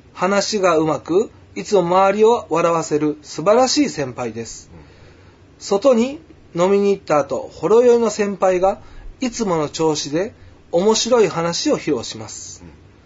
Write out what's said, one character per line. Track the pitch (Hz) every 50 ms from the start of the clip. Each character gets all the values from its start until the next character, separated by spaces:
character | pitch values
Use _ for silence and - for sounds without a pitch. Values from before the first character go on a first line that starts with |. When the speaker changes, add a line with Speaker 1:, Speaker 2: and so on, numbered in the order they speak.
| - - -
Speaker 1:
話 | - - 190 202 202 196 - 220 208
が | 185 180 165 160
う | 160
ま | 156 151 127
く、 | - - 160 190 233 - - - - - -
い | 202 185
つ | - 214
も | 190 175
周 | 170 180 185 196 196 196 214
り | 214
を | 220 233 226 - -
笑 | 156 165 170 170 170
わ | 160 156
せ | - 156 147
る | 151 151 147 - -
素 | - - - 151
晴 | 190 214 240
ら | 262 240
し | - - 147
い | -
先 | 147 156 143 127 117
輩 | - 123 117 110
で | 113 113
す。 | - - - - - 87
Speaker 2:
う |
ん。 | 82 73 - - - - - - - - - - - - - - -
Speaker 1:
外 | - - 196 202 202 285 262
に | 226 233 262 285 320 - - - - - - -
飲 | 165 175 190
み | 202 202
に | 202 202 196
行 | 190
っ | -
た | - 156 147
後、 | 139 - 139 113 - - -
ほ | - 151 165
ろ | 208 233 247
酔 | 247 240
い | 233
の | 233 214
先 | - - 208 202 202
輩 | 180 - 185 185 180
が | 180 190 214 - - - - - - - - -
い | 262 254
つ | 233 - 233
も | 196 175
の | 160 151 139
調 | - - 160 160 151
子 | 147 - 147
で | 139 160 190 233 - - - - - - - - -
面 | 170 190 214 220
白 | 220 - 233 254 240 214
い | 170
話 | - 165 165 170 170 - - 302
を | 262 -
披 | - - 147
露 | 117 104
し | - -
ま | 113 107 104
す。 | - - - - - - - 85 76 - - - - - -